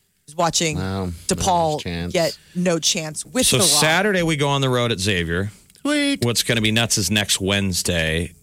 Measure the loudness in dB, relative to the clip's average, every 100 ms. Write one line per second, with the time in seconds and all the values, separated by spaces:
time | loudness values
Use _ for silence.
0 | _ _ -10 -2 0 0 -2 -2 -2 -2
1 | -4 -6 -4 -2 2 2 2 -2 -4 -6
2 | -4 -2 -2 -4 -10 -4 0 0 0 -2
3 | -6 -10 -6 0 2 2 2 2 2 2
4 | 2 2 0 0 2 2 2 2 0 0
5 | 0 0 0 -2 -2 -8 -20 -8 -2 0
6 | 0 0 0 0 0 0 2 2 0 0
7 | 0 0 0 0 0 0 0 -2 -2 0
8 | 0 -2 -4 -8